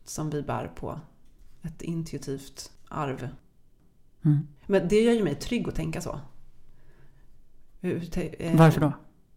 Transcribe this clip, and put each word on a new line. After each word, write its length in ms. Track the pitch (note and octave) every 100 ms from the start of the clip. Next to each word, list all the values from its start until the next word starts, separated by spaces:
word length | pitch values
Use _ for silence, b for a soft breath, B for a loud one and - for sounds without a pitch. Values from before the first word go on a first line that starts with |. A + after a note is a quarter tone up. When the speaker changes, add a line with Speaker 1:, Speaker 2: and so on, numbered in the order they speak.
| -
Speaker 1:
som 240 | - D#3
vi 120 | D3
bär 240 | C#3+ A#2+ A#2+ -
på. 240 | - - - - - - - -
Ett 200 | D#3+ -
intuitivt 880 | - E3 E3 C#3+ C#3 C#3 C#3 - - - -
arv. 400 | D3 C#3+ C3 B2+ - - _ - _ _ _ - _ D#3
Speaker 2:
Mm. 220 | D3 - - -
Speaker 1:
Men 200 | F#3+ E3+
det 140 | G#3
gör 120 | A#3
ju 100 | A#3
mig 120 | F#3 C#3
trygg 320 | - A#3+ -
att 80 | -
tänka 260 | D#3+ D#3+
så. 180 | - - - - - - - - - - - - - - - - - -
Hur 200 | F3+ E3 E3+
te-, 300 | F#3 - - E3
eh, 80 | D#3+
Speaker 2:
Varför 240 | D#3+ D#3
då? 120 | D3+ C#3+ - _ _